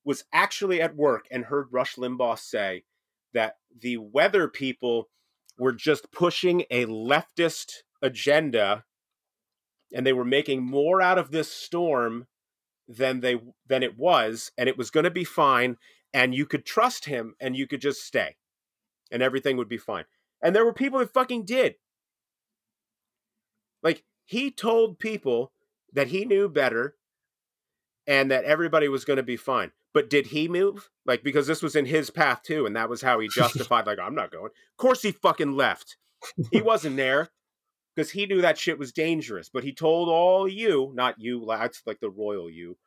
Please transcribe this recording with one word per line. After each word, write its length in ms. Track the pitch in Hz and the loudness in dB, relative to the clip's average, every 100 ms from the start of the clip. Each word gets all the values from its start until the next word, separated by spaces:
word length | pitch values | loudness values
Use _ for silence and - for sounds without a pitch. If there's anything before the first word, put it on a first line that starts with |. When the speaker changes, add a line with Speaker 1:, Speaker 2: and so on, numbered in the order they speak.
Speaker 1:
was 200 | 143 135 - | -6 -6 0
actually 480 | 156 196 - 196 180 | 2 2 0 -2 0
at 120 | 165 | -2
work 320 | 156 147 113 - | 2 2 0 -4
and 160 | 131 120 | -8 -4
heard 260 | 143 131 | -4 -2
Rush 240 | 127 127 - | -2 -2 -4
Limbaugh 420 | 127 123 120 110 | -6 -2 -2 -2
say 460 | - 110 98 90 - _ _ _ _ | -4 -4 -4 -6 -12 _ _ _ _
that 260 | 117 110 - _ 123 | -2 -2 -4 _ _
the 200 | 120 120 | -8 -6
weather 500 | 104 127 190 196 151 | -2 2 4 4 0
people 600 | - 131 127 123 117 - _ _ _ _ - | -2 -6 -4 -2 -2 -4 _ _ _ _ -4
were 140 | 127 | -2
just 400 | 117 151 143 - | 0 0 0 -2
pushing 520 | - 175 - 180 175 - | -2 0 2 2 0 0
a 140 | 123 117 | -2 -2
leftist 960 | 110 117 147 - - 165 - - - _ _ | -4 0 0 0 -2 -2 -2 -12 -18 _ _
agenda, 800 | 135 113 143 147 156 117 98 107 - _ _ _ _ _ _ _ _ _ _ | -4 -2 2 2 2 2 2 0 -4 _ _ _ _ _ _ _ _ _ _
and 140 | 123 131 | -2 2
they 60 | |
were 120 | 127 | 2
making 380 | 123 135 151 131 | 2 0 0 -2
more 380 | 127 139 151 185 | -2 0 2 4
out 160 | 180 180 | 4 2
of 120 | 143 | 0
this 180 | 160 151 | -4 -4
storm 760 | - - 170 170 131 117 117 123 _ _ _ _ _ - | -8 -8 -2 0 2 0 -4 -12 _ _ _ _ _ -18
than 320 | 113 131 131 | -2 0 0
they, 200 | 123 120 120 - - | 0 -2 -4 -20 -2
than 160 | 131 | 0
it 140 | 127 107 | 0 0
was, 540 | 160 156 113 113 - - | 4 4 2 -4 -10 -2
and 100 | 127 | 0
it 80 | - | 0
was 120 | 113 | 0
gonna 200 | 156 170 | 2 2
be 140 | 175 | 0
fine, 520 | 170 - 143 123 127 120 _ _ _ | -4 2 4 4 2 -2 _ _ _
and 220 | 135 127 | 2 2
you 120 | 127 147 | 2 -2
could 180 | - - | -4 -2
trust 400 | - 247 - - | 0 0 0 -6
him, 280 | 135 113 - | -6 -6 -8
and 160 | 131 131 | -6 -4
you 100 | 135 | -6
could 140 | 139 | -4
just 220 | 143 135 | -4 -4
stay, 320 | - 120 82 - _ _ _ _ _ _ _ | -4 -2 -2 -6 _ _ _ _ _ _ _
and 120 | 120 | -2
everything 340 | 131 131 139 127 | 0 0 0 -2
would 120 | 107 | -4
be 100 | 110 | -8
fine. 260 | - 95 - _ _ _ | -6 -8 -10 _ _ _
And 120 | 165 | 2
there 100 | 202 | 4
were 80 | 233 | 4
people 240 | 226 269 262 | 2 -2 -2
that 140 | 247 | 0
fucking 320 | 262 254 240 | 0 0 -4
did. 320 | 190 254 131 - _ _ _ _ _ _ _ _ _ _ _ _ _ _ _ _ _ _ _ _ | -2 0 0 -2 _ _ _ _ _ _ _ _ _ _ _ _ _ _ _ _ _ _ _ _
Like, 220 | 160 165 _ _ | -4 -4 _ _
he 260 | _ 233 277 | _ -4 -4
told 480 | - 220 226 226 170 | -4 0 2 2 0
people 540 | 220 214 135 117 131 _ _ _ _ | -8 -4 -2 -2 -2 _ _ _ _
that 160 | 143 127 | -2 -2
he 160 | 185 | -2
knew 240 | 226 196 196 | 0 2 2
better 480 | 147 131 113 139 - _ _ _ _ _ _ _ _ _ _ - | 0 0 0 -4 -8 _ _ _ _ _ _ _ _ _ _ 0
and 240 | 139 135 | 2 4
that 140 | 131 | 2
everybody 440 | 139 156 165 156 147 | 2 0 2 2 2
was 160 | 135 | 0
gonna 180 | 135 135 | 0 0
be 140 | 123 120 | -2 -6
fine. 360 | - 123 87 - _ | -2 -2 -2 -10 _
But 180 | 151 127 | 0 4
did 160 | 143 143 | 2 2
he 200 | 151 165 | -2 -2
move? 420 | 175 196 202 - _ - | 0 0 -2 -12 _ -2
Like, 160 | 123 | -2
because 240 | 143 143 139 | 2 0 2
this 160 | 156 | -2
was 140 | 156 151 | 0 0
in 100 | 131 | 2
his 240 | 156 135 | 0 0
path 320 | - 147 120 | 0 0 0
too, 240 | - 156 113 | -4 -4 -2
and 80 | 110 | -2
that 120 | 113 | -4
was 140 | 120 | -2
how 180 | 127 117 | 0 0
he 80 | 110 | 0
Speaker 2:
<laughs> 60 | |
Speaker 1:
justified, 520 | - 120 123 117 120 107 | 2 2 0 0 0 0
like, 120 | 101 | -4
"I'm 160 | 92 | -6
not 160 | 143 95 | -6 -8
going." 140 | 82 104 | -10 -14
Of 300 | - _ - | -16 _ 0
course 260 | 254 254 | 2 4
he 100 | 208 | 0
fucking 400 | - 190 - 147 139 | 2 2 2 0 2
left. 400 | 123 87 - - _ _ - - 120 | 2 0 -8 -20 _ _ -10 -6 -4
He 100 | 220 | -2
Speaker 2:
<laughs> 0 | |
Speaker 1:
wasn't 340 | 214 220 151 135 | 0 0 0 -2
there 340 | 131 143 165 _ _ _ _ _ _ - | 0 0 -2 _ _ _ _ _ _ -6
'cause 140 | 151 | -6
he 160 | 190 202 | -6 -2
knew 140 | 190 | 2
that 180 | 175 156 | 2 2
shit 200 | - 147 | -2 -4
was 140 | 135 | -6
dangerous. 560 | - 160 160 120 98 80 | -4 -2 -2 -4 -10 -10
But 140 | 127 | -8
he 100 | 135 | -8
told 360 | 127 156 165 170 | -2 2 2 2
all 400 | 165 180 185 196 | 4 4 4 2
you, 420 | 196 226 151 135 | -2 0 2 0
not 260 | 123 123 113 | 0 -2 -2
you, 240 | 113 123 110 | -6 -6 -4
that's 340 | 110 117 - - | -4 -4 -6 -10
like 140 | 104 | -8
the 100 | 107 | -10
royal 400 | 98 104 101 85 | -6 -6 -6 -8
you. 260 | 82 87 90 | -14 -16 -18